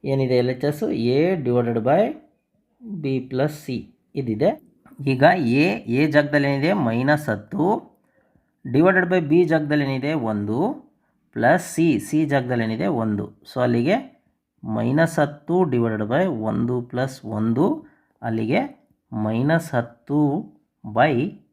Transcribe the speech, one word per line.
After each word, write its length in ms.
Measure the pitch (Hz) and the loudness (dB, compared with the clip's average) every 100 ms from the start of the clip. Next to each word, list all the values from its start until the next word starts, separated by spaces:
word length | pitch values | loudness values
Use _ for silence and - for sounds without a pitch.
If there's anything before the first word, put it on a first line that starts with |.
ಏನಿದೆ 300 | 139 135 131 | -2 0 2
ಎಲ್ 160 | 127 123 | 2 2
ಎಚ್ 140 | 127 | 0
ಎಸ್? 200 | 143 147 - | -2 -2 -4
ಎ 420 | - 117 131 170 | -2 0 2 2
divided 460 | 185 123 123 117 117 | 0 0 0 0 0
by 340 | 117 - 247 320 _ _ _ _ _ _ | 2 2 2 -4 _ _ _ _ _ _
ಬಿ 380 | 240 190 143 135 | -14 -8 -4 -4
ಪ್ಲಸ್ 400 | 127 127 147 151 | -4 -2 -2 -2
ಸಿ 340 | - 123 - _ _ | -8 -8 -8 _ _
ಇದಿದೆ. 360 | - 127 104 156 311 _ _ _ - 139 | -8 -4 0 0 0 _ _ _ -8 -2
ಈಗ 160 | 131 143 185 | 4 4 4
ಎ, 320 | 123 123 165 | 2 2 2
ಎ 360 | 220 151 120 151 | 0 -2 0 2
ಜಾಗದಲ್ಲಿ 420 | 143 147 147 139 | 2 2 0 0
ಏನಿದೆ? 240 | 139 147 | 0 0
ಮೈನಸ್ 560 | 202 123 113 131 147 147 | 0 0 0 0 0 0
ಹತ್ತು. 680 | 107 - - 165 233 - _ _ _ _ _ _ _ | -6 -6 -2 0 -2 -6 _ _ _ _ _ _ _
Divided 420 | 131 123 175 185 175 | -4 4 4 4 2
by 140 | 185 | 0
ಬಿ 240 | 151 160 | 2 2
ಜಾಗದಲ್ಲಿ 400 | 175 160 151 151 | 4 2 2 0
ಏನಿದೆ? 280 | 139 135 139 | 0 -2 -2
ಒಂದು. 440 | 156 113 104 101 113 196 302 - _ _ _ _ | -2 -2 -2 -2 -2 -2 -4 -14 _ _ _ _
ಪ್ಲಸ್ 340 | - 117 170 175 | 0 2 2 0
ಸಿ, 320 | - 165 120 | 0 2 2
ಸಿ 260 | 98 151 | 0 -2
ಜಾಗದಲ್ಲಿ 400 | 151 139 123 123 | 2 0 0 -2
ಏನಿದೆ? 220 | 113 113 190 | -2 -2 -2
ಒಂದು. 400 | 139 110 104 104 - - | -2 -2 -2 -6 -12 -12
So 80 | - | -2
ಅಲ್ಲಿಗೆ 340 | 123 120 127 220 262 _ _ _ _ _ | 0 2 2 0 -4 _ _ _ _ _
ಮೈನಸ್ 540 | 123 110 117 139 165 165 | -8 -4 0 2 0 2
ಹತ್ತು 460 | 147 147 - 175 | -2 -4 -4 0
divided 380 | 180 123 117 110 | 2 0 0 -2
by 240 | 107 131 190 | -2 0 0
ಒಂದು 640 | 123 107 113 120 127 120 | -2 -4 -2 -2 -2 -4
plus 380 | 120 135 - 110 | -4 -6 -6 -8
ಒಂದು. 400 | 107 110 117 180 311 - _ _ _ | -4 0 2 0 -2 -8 _ _ _
ಅಲ್ಲಿಗೆ 380 | 117 113 110 165 277 - _ _ _ | -6 -4 -2 -2 -2 -10 _ _ _
ಮೈನಸ್ 640 | 117 107 113 139 165 165 | -6 -4 -2 0 0 0
ಹತ್ತು 460 | 127 120 - _ 143 151 151 - _ _ _ 110 | -4 -4 -10 _ 0 0 0 -8 _ _ _ -8
by 180 | 107 143 123 165 - _ | 2 2 2 -2 -8 _